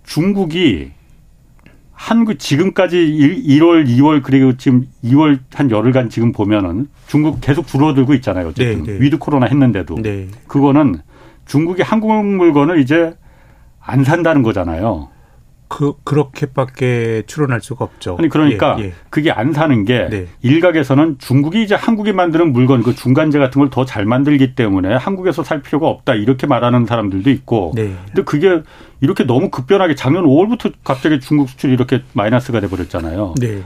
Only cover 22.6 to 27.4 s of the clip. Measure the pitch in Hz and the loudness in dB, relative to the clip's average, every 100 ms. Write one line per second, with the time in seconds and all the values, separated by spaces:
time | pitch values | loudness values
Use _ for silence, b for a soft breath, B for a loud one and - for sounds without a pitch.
22.6 | 127 131 113 117 123 131 156 143 131 139 | 2 2 2 -2 0 2 2 2 2 2
23.6 | 139 127 127 107 104 123 139 143 135 131 | 0 0 -4 -4 -2 0 2 2 2 0
24.6 | 113 98 92 123 196 196 185 156 156 156 | 0 0 0 -2 -2 -4 -4 -4 -4 -6
25.6 | - 147 151 - - 113 104 131 147 123 | -4 -2 -2 -2 -2 0 0 0 0 0
26.6 | 120 123 113 117 101 95 113 131 | 2 2 2 -2 -2 -2 0 0